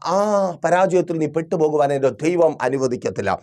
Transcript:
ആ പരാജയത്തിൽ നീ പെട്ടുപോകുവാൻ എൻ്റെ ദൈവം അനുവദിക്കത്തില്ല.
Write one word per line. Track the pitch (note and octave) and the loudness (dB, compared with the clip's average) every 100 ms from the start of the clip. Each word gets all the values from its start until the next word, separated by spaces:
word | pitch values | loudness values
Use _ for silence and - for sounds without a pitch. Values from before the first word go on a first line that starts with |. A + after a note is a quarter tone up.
| D#3 | -2
ആ | F#3 G#3+ G3+ F#3+ D3+ | 0 2 0 -2 -2
പരാജയത്തിൽ | E3 F3 F#3+ F3+ F3 E3 | 0 2 4 2 0 -2
നീ | D3+ | -2
പെട്ടുപോകുവാൻ | D3+ D#3+ F3+ D3+ D3 C#3+ | -4 -4 0 0 2 0
എൻ്റെ | C#3+ C3 | 2 0
ദൈവം | - D#3 F3 D#3+ D3 | 0 -2 2 2 2
അനുവദിക്കത്തില്ല. | C3 C3+ C3 A#2+ A2+ F#2 G2 F2+ | -2 0 -2 -2 -6 -4 -4 -4